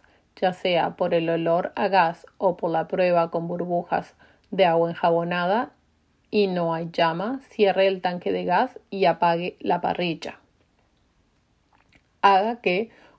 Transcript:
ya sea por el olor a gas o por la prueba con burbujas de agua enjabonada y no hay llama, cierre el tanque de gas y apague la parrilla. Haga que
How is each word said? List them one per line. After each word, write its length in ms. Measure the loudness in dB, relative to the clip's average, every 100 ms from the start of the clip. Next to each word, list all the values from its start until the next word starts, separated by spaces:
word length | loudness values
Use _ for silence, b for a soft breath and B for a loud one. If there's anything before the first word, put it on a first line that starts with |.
| b b b -2
ya 160 | -2
sea 420 | 0 0 0 0
por 180 | -2 0
el 160 | 0 0
olor 440 | 0 0 0 -2
a 140 | -4 2
gas 360 | 2 2 -2 -14 -4
o 180 | -2 -2
por 140 | -2
la 160 | -2 -2
prueba 460 | 0 2 2 0
con 160 | -2 -6
burbujas 640 | -6 -4 -4 -2 -4 -6 _ b b b
de 120 | -4
agua 260 | 0 0 -2
enjabonada 800 | 0 0 0 -2 -2 -2 -2 -4 _ _ _ _ _ _
y 160 | 0 0
no 260 | 0 -2
hay 180 | -4 -4
llama, 480 | 0 0 0 -4 -8 -6
cierre 400 | 0 2 4 2
el 120 | 0
tanque 300 | -4 -4 -4
de 140 | -4
gas 340 | 0 0 0 -6 _
y 160 | 0 2
apague 500 | 2 2 0 -4 -6
la 220 | -4 -2
parrilla. 580 | -2 -2 -4 -4 -10 -14 _ _ _ _ _ _ _ _ _ _ _ _ _ _ _ _ _ _
Haga 380 | 4 4 2 -2
que 300 | -2 -2 -4 b b